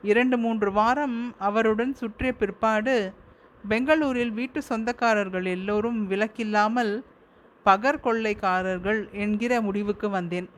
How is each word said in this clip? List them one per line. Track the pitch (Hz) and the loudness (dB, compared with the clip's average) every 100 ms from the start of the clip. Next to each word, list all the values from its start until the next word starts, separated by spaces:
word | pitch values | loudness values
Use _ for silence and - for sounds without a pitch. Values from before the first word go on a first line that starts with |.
இரண்டு | 202 214 254 247 | 4 4 4 2
மூன்று | 226 226 202 | 0 0 0
வாரம் | 202 226 262 285 233 240 - | 2 2 2 0 -4 -6 -4
அவருடன் | 196 208 220 214 247 | 0 2 2 2 -2
சுற்றிய | 269 233 - 254 | -4 -8 -2 -4
பிற்பாடு | 247 202 202 220 214 220 254 190 - - - - - 196 | 0 -2 0 0 2 2 0 0 -8 -20 -20 -20 -16 -2
பெங்களூரில் | 220 262 311 294 247 240 | 0 4 2 2 0 -2
வீட்டு | 214 247 311 | -4 -6 -6
சொந்தக்காரர்கள் | - 226 226 240 233 214 196 185 185 | -4 -4 -4 0 2 2 0 -2 -2
எல்லோரும் | 180 190 208 226 233 202 | -4 -2 -2 0 -2 -2
விலக்கில்லாமல் | 196 214 214 214 208 214 240 226 208 - - _ _ - _ | -2 -2 -2 0 2 2 2 -2 -4 -8 -20 _ _ -20 _
பகர் | - 196 247 294 | 4 4 4 0
கொள்ளைக்காரர்கள் | 247 226 220 208 196 185 185 185 185 220 202 | 0 0 -2 -2 0 0 -2 -4 -2 -2 -4
என்கிற | 196 208 208 233 247 | -6 -2 -2 0 0
முடிவுக்கு | 208 202 208 202 214 | 0 -2 -2 -2 -2
வந்தேன். | 190 175 175 180 | -4 -4 -6 -8